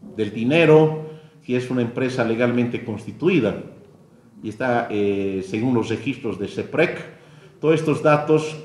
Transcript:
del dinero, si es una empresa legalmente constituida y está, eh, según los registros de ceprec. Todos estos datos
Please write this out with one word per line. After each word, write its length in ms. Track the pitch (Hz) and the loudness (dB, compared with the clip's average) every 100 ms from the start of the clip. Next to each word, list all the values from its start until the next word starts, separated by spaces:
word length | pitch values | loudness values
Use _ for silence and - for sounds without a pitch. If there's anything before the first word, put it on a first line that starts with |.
| - - | -14 -6
del 160 | 107 | -4
dinero, 760 | 107 117 156 160 156 156 - - - - - | -2 0 4 8 8 6 0 -10 -16 -20 -20
si 120 | - | -4
es 160 | 123 123 | -4 -2
una 120 | 127 | -2
empresa 420 | 117 127 127 123 | -2 -2 -4 0
legalmente 600 | 113 113 123 120 117 117 | 0 2 0 2 -2 -4
constituida 760 | - 101 - - 160 185 107 95 - - - - _ _ _ - | -8 -10 -10 -2 2 2 2 -2 -10 -18 -20 -20 _ _ _ -12
y 60 | 110 | -12
está, 400 | 104 131 117 117 | -6 0 0 0
eh, 540 | 104 101 98 98 95 92 | 0 0 0 -2 -4 -4
según 280 | 110 123 | -2 0
los 160 | 120 104 | 0 0
registros 480 | 110 139 127 113 92 | -4 -4 -6 -6 -6
de 100 | 98 | -6
ceprec. 500 | - 101 131 175 - - - - - - - | -6 -6 0 0 0 -12 -18 -20 -20 -20 -4
Todos 140 | 151 | 2
estos 280 | 156 156 131 | 2 2 0
datos 540 | 156 147 151 156 - - | 4 2 4 2 0 -10